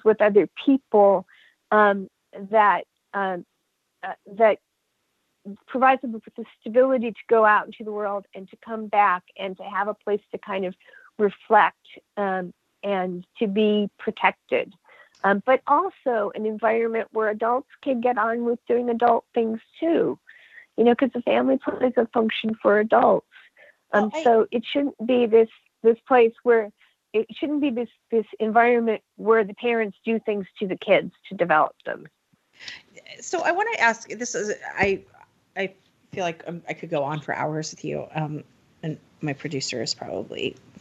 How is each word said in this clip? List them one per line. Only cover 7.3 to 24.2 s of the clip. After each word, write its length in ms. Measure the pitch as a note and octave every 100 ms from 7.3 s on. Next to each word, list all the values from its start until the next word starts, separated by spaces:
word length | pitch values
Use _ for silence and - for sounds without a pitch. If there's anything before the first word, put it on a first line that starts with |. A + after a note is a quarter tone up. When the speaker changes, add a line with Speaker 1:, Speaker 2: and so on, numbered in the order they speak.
| A3+ G#3+
Speaker 1:
out 200 | G#3 E3+
into 180 | -
the 80 | G#3+
world 340 | G#3 G#3 G3+ G3
and 160 | G3 F#3+
to 60 | -
come 300 | - A3 G#3+
back 360 | G#3 G3+ F3+ - -
and 200 | F#3+ F#3+
to 60 |
have 240 | F#3+ G3 G3+
a 60 |
place 280 | G#3 - G#3 -
to 60 | G#3
kind 280 | - G3 F#3
of 80 | F#3+ _ - - -
reflect, 680 | G#3 - - A3 E3 - _ - - -
um, 360 | G3+ F#3+ F3+ - _ _
and 420 | G3+ G3 F#3 F3+ - -
to 80 | A3
be 420 | G3 G#3+ G#3 G3+ -
protected. 760 | - G#3+ F#3+ - _ B2+ - - _ - _ _
Um, 180 | G3 G3+ A3
but 160 | C4 -
also 640 | C#4+ F#4+ - - A#3 G#3 -
an 100 | G#3+
environment 600 | G#3+ A3+ A3+ A3+ A3+ -
where 160 | A3 A3
adults 400 | G#3+ A3+ B3 - _
can 200 | - B3+
get 160 | A#3+ B3
on 260 | A3+ A#3
with 160 | A#3+ A#3+ -
doing 220 | A#3+ A#3+
adult 360 | A#3 A#3+ A#3 -
things 260 | - A3+ A3+ - -
too, 400 | D#4+ E4 C#3+ B2+ _ - - - - -
you 80 |
know, 100 | A#3 A#3+
'cause 160 | C4
the 80 | B3
family 360 | - A3+ B3+ C4+
plays 360 | - - B3+ A#3+
a 80 | A#3
function 480 | A#3+ A3+ - A3 A3
for 240 | G#3+ G#3
adults. 480 | G#3+ A3+ B3+ F#3+ - - - _ - _ _
Um, 100 | G#3
Speaker 2:
Well, 80 | G#3+
I 80 | D4+